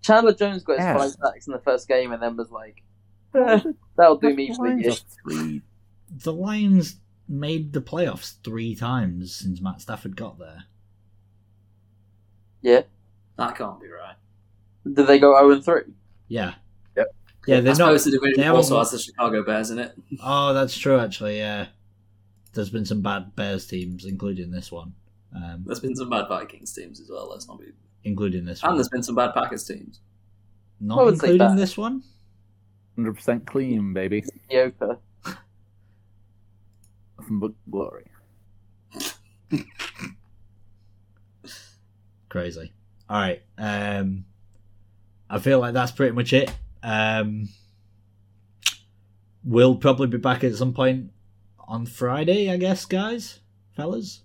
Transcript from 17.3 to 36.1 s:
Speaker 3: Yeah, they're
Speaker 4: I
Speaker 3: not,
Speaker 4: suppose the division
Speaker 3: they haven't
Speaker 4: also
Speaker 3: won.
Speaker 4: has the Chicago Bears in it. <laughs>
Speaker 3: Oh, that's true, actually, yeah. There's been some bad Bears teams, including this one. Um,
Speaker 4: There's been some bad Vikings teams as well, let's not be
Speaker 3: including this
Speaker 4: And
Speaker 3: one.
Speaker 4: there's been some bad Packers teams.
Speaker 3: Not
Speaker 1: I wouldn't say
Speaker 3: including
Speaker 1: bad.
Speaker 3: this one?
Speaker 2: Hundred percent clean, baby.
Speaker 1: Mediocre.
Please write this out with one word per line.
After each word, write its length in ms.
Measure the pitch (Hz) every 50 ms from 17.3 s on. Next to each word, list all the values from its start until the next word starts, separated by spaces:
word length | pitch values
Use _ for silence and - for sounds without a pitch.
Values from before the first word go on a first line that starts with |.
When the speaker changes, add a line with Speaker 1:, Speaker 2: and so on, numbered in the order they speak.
| _ _ -
Speaker 3:
Yeah, 140 | - 135 127
they're 140 | 120 127 139
Speaker 4:
I 40 | 151
Speaker 3:
not, 220 | 175 165 151 147
Speaker 4:
suppose 60 | 147
the 60 | 151
division 220 | 135 131 135 139 135 131
Speaker 3:
they 60 | 143
haven't 120 | 151 165 170
Speaker 4:
also 180 | 156 139 135
Speaker 3:
won. 60 | 113 117
Speaker 4:
has 60 | 113
the 80 | - 117
Chicago 440 | - - - - 120 113 110 107 101
Bears 260 | 104 110 107 110 110
in 80 | 113 117
it. 140 | 120 117 - - - _
<laughs> 160 | 143 135 -
Speaker 3:
Oh, 300 | 127 139 143 143 143 135
that's 240 | 135 135 131 131 -
true, 200 | - 139 135 127
actually, 380 | 117 107 95 - 110 107 104 107
yeah. 280 | 107 107 104 104 98 - _ _ _ _ _ _ _ _ _ _ _ _ _ _ _ _ _
There's 160 | - 104 95
been 160 | 101 113 107
some 160 | 95 117 107
bad 340 | 95 104 101 101 95 98 -
Bears 320 | - 110 101 98 95 90 -
teams, 380 | - 92 92 90 90 90 92
including 460 | 95 95 95 101 101 98 92 90 85
this 200 | 90 90 90 -
one. 220 | - 85 82 87 95 - _ _ _ _ _ _ -
Um, 280 | 90 87 85 85 87 92
Speaker 4:
There's 140 | 98 120 123
been 140 | - 131 127
some 140 | 131 131 123
bad 180 | 120 107 98 -
Vikings 440 | 98 87 - - - - - - -
teams 280 | - - 85 - -
as 80 | - -
well, 200 | - - - -
let's 180 | - - - -
not 120 | - -
be 80 | - - - _ _ _ _ _ _
Speaker 3:
including 400 | 110 101 95 104 98 90 90 87
this 160 | 87 85 - -
Speaker 4:
And 60 | 160
Speaker 3:
one. 80 | 175 156
Speaker 4:
there's 100 | 127 -
been 140 | - 123 120
some 120 | - 120
bad 180 | 120 123 123 -
Packers 320 | 127 120 - 117 110 -
teams. 340 | - 92 - - - - - _ _ _ _ _ _ _ _ _ _ - _ _ _ _ _
Speaker 3:
Not 200 | 104 104 110 185
Speaker 1:
I 40 | 254
wouldn't 180 | 233 190 160
say 60 | - 180
Speaker 3:
including 240 | 175 185 190 196 196
Speaker 1:
bad. 20 | 196
Speaker 3:
this 160 | 196 185 - -
one? 260 | 208 226 269 262 - - _ _ _ _ _ _ _ _ _ _ _ _ _ _ _ _ _
Speaker 2:
Hundred 200 | - 117 113 107
percent 300 | - - - 123 120 -
clean, 480 | - - 139 135 131 120 110 104 98 92
baby. 300 | 95 95 95 98 107 101 - - - _ -
Speaker 1:
Mediocre. 480 | 135 127 127 131 123 - 123 117 123 - _ _ _ _ _ - - - - _ _ _ _ _ _ _ _ _ _ _ _ _